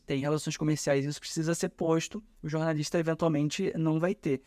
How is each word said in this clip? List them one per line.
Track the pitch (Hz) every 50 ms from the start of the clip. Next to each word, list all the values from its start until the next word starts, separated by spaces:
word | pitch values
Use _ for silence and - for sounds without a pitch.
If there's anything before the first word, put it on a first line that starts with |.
| _
tem | - 147 135
relações | 135 147 156 151 - 160 151
comerciais, | - 156 151 151 147 - 151 139 139 135
isso | 147 147 -
precisa | - - - 165 156 160 165
ser | - -
posto, | 175 - - 175 160 165 165 160 - - 208 - - _ -
o | -
jornalista | 156 151 156 160 165 160 151 151 - -
eventualmente | 170 156 160 165 - 170 165 156 143 147 151 - - 190 170 -
não | 165 160 160 156 160
vai | 160 180 202
ter. | - - 156 135 131 -